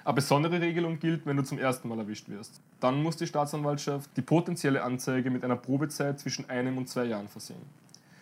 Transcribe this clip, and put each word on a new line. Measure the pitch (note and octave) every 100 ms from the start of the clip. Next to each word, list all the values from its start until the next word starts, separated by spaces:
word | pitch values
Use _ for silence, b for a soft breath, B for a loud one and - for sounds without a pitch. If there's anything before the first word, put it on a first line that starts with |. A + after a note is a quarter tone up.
Eine | -
besondere | C#3+ C#3+ C#3+ D#3+ F3
Regelung | E3+ E3+ E3+ E3
gilt, | E3 E3 D3
wenn | C#3+
du |
zum | C3+ D3
ersten | C3 B2+ A#2+
Mal | A2+
erwischt | G#2 G#2 -
wirst. | G2+ A2+ - _ -
Dann | B2+ C3+
muss | D#3 D#3+
die | E3+
Staatsanwaltschaft | D3+ D3 D3+ D3 D3 D3 C#3+ C#3 -
die |
potenzielle | - D#3 F3 F3 C#3+ C3+
Anzeige | B2 B2 - C3 B2+
mit | B2+ B2+
einer | B2
Probezeit | - C3+ D3+ - C#3+ C#3+
zwischen | - B2+ D3+
einem | B2+ B2+ C3
und | B2
zwei | - A#2+
Jahren | G#2+ G#2
versehen. | - - A#2 - - - B B B